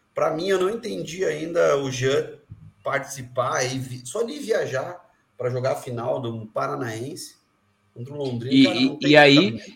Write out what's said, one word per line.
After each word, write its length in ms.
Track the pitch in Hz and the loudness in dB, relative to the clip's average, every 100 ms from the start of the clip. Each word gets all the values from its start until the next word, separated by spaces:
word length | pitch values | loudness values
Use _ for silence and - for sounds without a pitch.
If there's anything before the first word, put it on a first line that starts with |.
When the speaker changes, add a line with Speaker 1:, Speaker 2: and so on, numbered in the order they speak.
| _ | _
Speaker 1:
pra 180 | - 151 | -2 -2
mim, 160 | 156 190 | 0 0
eu 120 | 190 | 2
não 100 | 180 | 0
entendi 560 | 226 220 185 160 180 180 | -2 -6 -8 -8 -4 -2
ainda 520 | 151 165 170 160 143 | -2 -2 2 4 2
o 140 | 135 | 0
Jean 380 | 123 131 143 156 - - - - _ | -2 0 0 -2 -8 -20 -20 -20 _
participar 800 | - 135 139 - 123 - 123 151 127 | -6 -4 -6 -12 -6 -4 -2 -2 -2
e 140 | 131 | -4
vi-, 260 | 127 127 - | -6 -10 -8
só 180 | 214 | -4
de 140 | 233 294 | -4 -6
viajar 600 | 208 208 143 127 156 180 - _ _ - | -2 -2 0 -4 -6 -10 -18 _ _ -6
pra 120 | 123 | -4
jogar 220 | 127 127 | -2 -2
a 40 | 139 | -2
final 440 | - 120 120 139 | -6 -6 -4 -4
do 260 | 120 113 107 | -4 -8 -8
Paranaense 880 | 139 135 139 120 110 131 175 - - _ _ _ _ _ | -6 -4 -4 -6 -6 -10 -12 -16 -20 _ _ _ _ _
contra 200 | - 123 | -16 -12
o 40 | 147 | -8
Londrina, 360 | 135 120 120 | -6 -4 2
Speaker 2:
E, 100 | 135 127 | 6 6
Speaker 1:
cara, 100 | 113 | 4
Speaker 2:
e, 80 | 131 | 0
Speaker 1:
não 80 | 147 | 0
tem 100 | 143 | 6
Speaker 2:
e 60 | 147 | 8
aí, 180 | 143 139 | 10 8
Speaker 1:
cabimento. 360 | 196 117 - | 6 0 -12